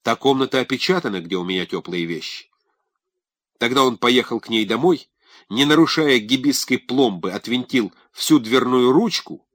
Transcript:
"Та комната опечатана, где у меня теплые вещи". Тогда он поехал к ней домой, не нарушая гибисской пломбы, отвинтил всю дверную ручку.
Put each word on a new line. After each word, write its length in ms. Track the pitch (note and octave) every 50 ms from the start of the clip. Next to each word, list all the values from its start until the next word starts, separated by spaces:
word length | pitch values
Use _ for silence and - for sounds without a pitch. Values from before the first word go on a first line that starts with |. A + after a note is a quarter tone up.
"Та 140 | _ A2+ A#2
комната 440 | - - C3+ C#3 C3 C3+ B2+ - C3
опечатана, 640 | A#2+ - C3+ B2 - - F#3 F3+ - B2 G2 F#2
где 140 | E2 E2 G2
у 80 | F2+ F2
меня 240 | F#2 F#2 F#2 F2+
теплые 380 | - - F2 - - F2 F2+ E2+
вещи". 440 | E2 E2+ D#2 - - - - - _ _ _ _ _ _ _ _ _ _ _ _ _ _ _ _ _ _ _ _ _ _
Тогда 280 | _ A#2 A#2+ B2+ C#3 C3
он 120 | B2+ A#2
поехал 440 | F#2+ - A#2+ B2 B2+ A2 - A#2+ A2
к 80 | - -
ней 160 | A2+ A2 A2
домой, 420 | G2 A2+ A#2 C#3+ F#3 E3+ - - _ _ _ _ _ - - _
не 160 | _ - A#2+ C#3+
нарушая 560 | D3 D#3 D#3+ D#3+ D#3 - E3 D#3 D3 C3 A#2+
гибисской 580 | G#2 G#2+ C3 C3 B2+ C#3+ C3 - - - C3
пломбы, 540 | B2 _ - B2 C3+ C3+ A#2 F#2+ E2+ F2+ F#2
отвинтил 640 | F2+ G#2 - A2+ A#2+ B2+ A#2+ - C3+ B2+ A2 F2+ _ _ _ _
всю 280 | _ - - - D#3+ C#3
дверную 520 | A2+ A2 B2 C3 B2+ B2+ B2+ B2+ B2 B2+
ручку. 560 | C3 E3+ A#3 G#3 - - - - D2+ - _ _